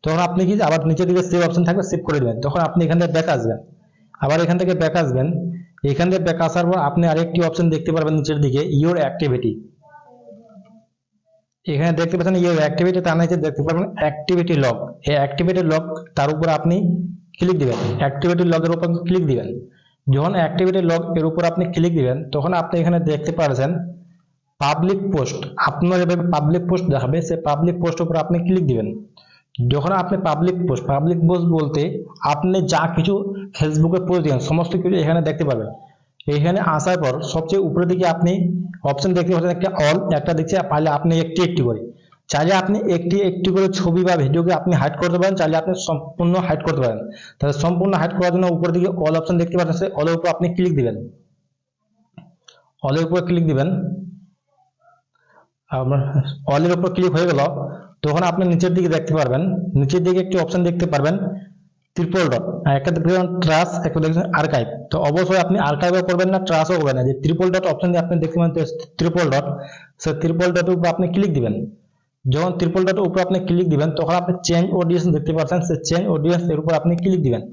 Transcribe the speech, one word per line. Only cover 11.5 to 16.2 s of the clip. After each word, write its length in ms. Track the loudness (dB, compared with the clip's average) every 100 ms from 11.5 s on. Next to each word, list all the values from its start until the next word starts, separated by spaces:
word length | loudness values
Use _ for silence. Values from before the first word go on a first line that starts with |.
| _ -6
এখানে 200 | -2 0 0
দেখতে 140 | 0 0
পাচ্ছেন 200 | 0 2
your 120 | 2 2 0
activity, 280 | 0 0 2 0
তার 100 | 2
নিচে 160 | 2 0
দেখতে 180 | -2 -2 -2
পারবেন 180 | 0 -2 -2 -4
activity 440 | -2 -2 0 2 2
log। 120 | 0 -2 -8 -8 -2
এই 60 | 0 0
activity 360 | 0 0 0 2
log, 120 | 0 -2 -12 -8
তার 120 | -2